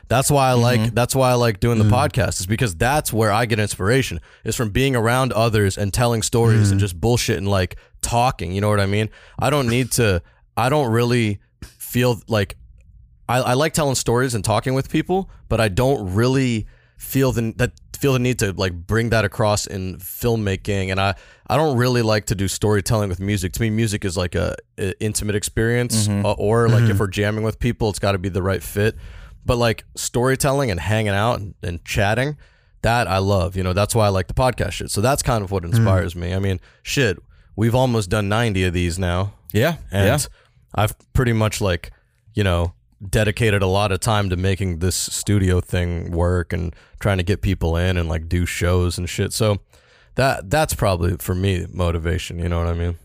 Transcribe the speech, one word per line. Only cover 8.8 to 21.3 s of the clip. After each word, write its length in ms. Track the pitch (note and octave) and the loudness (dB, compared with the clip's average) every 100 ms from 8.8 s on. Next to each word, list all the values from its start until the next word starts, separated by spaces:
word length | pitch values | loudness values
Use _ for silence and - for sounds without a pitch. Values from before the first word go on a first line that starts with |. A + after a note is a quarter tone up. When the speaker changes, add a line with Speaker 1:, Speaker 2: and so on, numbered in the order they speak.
Speaker 1:
I 60 | G2 | 2
mean? 220 | G2+ G#2+ - - - | 0 -2 -8 -18 -4
I 100 | B2 | 0
don't 200 | C#3+ B2 | 0 0
need 220 | A#2+ A#2+ | 0 0
to, 300 | - A2+ F2 - _ _ - | 0 2 2 -4 _ _ -2
I 120 | A#2+ | 0
don't 240 | D3+ B2+ | 2 2
really 480 | A2+ A#2+ B2 A2 G2+ _ - - - | 2 2 2 0 -4 _ -20 -20 -16
feel 420 | - A#2+ B2 A#2 - | -6 0 2 0 0
like, 280 | A2 G2 - - - - - - _ - | -2 -2 -6 -20 -20 -20 -20 -20 _ -4
I, 120 | B2 | -2
I 120 | A2+ | 2
like 180 | B2+ D#3+ | 2 0
telling 220 | - C#3+ | 0 0
stories 400 | B2 - A#2 C3 | 0 0 0 0
and 100 | A#2 | -2
talking 300 | F2+ A2 C3 | 0 0 0
with 160 | C3 C3 | -2 -2
people, 400 | D#3 D#3 F#3 F#3+ - - | -2 0 -2 -4 -12 -4
but 120 | A2+ | 0
I 60 | A2 | 0
don't 440 | F2+ B2+ C3+ G2 | 2 2 0 0
really 520 | F#2+ A#2+ C3+ B2+ A2+ G#2+ - _ - | 0 2 2 0 -2 -4 -14 _ -18
feel 340 | - C3 C3+ | -6 0 0
the, 220 | A#2 A2+ G#2+ | 0 -2 -2
that, 160 | B2 - - - | -4 -4 -18 -4
feel 140 | C#3 | 0
the 60 | C3 | 2
need 200 | B2 B2 | 0 0
to, 120 | G#2+ | -2
like, 220 | F2+ F#2+ E2+ E2+ | 0 -2 -4 -2
bring 220 | A2 A#2 | 0 2
that 140 | A2+ | 0
across 420 | G#2 - G#2+ G#2 - | 0 0 0 0 -2
in 300 | G2 F#2 F2 | -6 -8 -10
filmmaking. 920 | F#2+ - A#2+ A2+ G2+ F#2+ - G2+ F#2+ | -14 -4 -2 0 0 -4 -2 -2 -2
And 100 | F#2+ | 0
I, 140 | G2 F#2+ - | -2 -2 -10